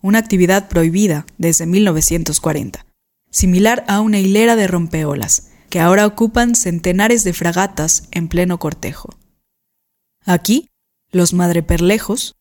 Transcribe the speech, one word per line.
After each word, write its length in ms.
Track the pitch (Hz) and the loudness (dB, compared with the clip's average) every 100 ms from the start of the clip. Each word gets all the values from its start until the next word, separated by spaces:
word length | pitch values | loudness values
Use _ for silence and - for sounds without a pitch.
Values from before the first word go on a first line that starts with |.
una 180 | 190 220 | 0 0
actividad 500 | 220 196 175 190 202 | 0 0 2 2 0
prohibida 560 | 175 165 175 208 151 - _ | 0 0 2 0 0 -6 _
desde 280 | 170 160 165 | -2 -2 0
mil 180 | 185 | 2
novecientos 560 | 208 156 151 165 160 151 | 2 2 0 -2 -2 -4
cuarenta, 460 | 165 151 139 - - _ _ _ _ | -4 -4 -6 -12 -20 _ _ _ _
similar 540 | - 185 180 214 247 - | -2 2 4 4 2 -2
a 100 | 202 | 0
una 200 | 214 208 | 0 0
hilera 360 | 190 202 226 226 | 2 4 4 4
de 120 | 190 | 2
rompeolas, 840 | 180 165 160 151 143 151 - - _ _ | 0 -2 -4 -4 -4 -2 -4 -6 _ _
que 120 | 175 | 0
ahora 240 | 170 190 208 | 4 4 2
ocupan 500 | 208 226 240 240 233 | 0 0 2 0 0
centenares 720 | 185 170 175 180 214 240 208 | -2 -2 -2 0 2 2 0
de 80 | |
fragatas 760 | 170 170 175 196 - 165 - - | -2 -2 0 -2 -2 -2 -2 -4
en 180 | - 165 | -8 -4
pleno 280 | 175 180 175 | -2 -2 -2
cortejo. 600 | 156 139 - - - - _ _ _ _ _ _ _ _ _ _ | -6 -6 -10 -12 -18 -20 _ _ _ _ _ _ _ _ _ _
Aquí, 460 | - 175 - 240 - _ _ _ _ | -2 0 2 -2 -2 _ _ _ _
los 220 | 185 175 | 0 0
madreperlejos 1040 | 175 175 170 160 175 175 220 - 226 - _ | 0 0 0 0 0 2 0 -2 -6 -8 _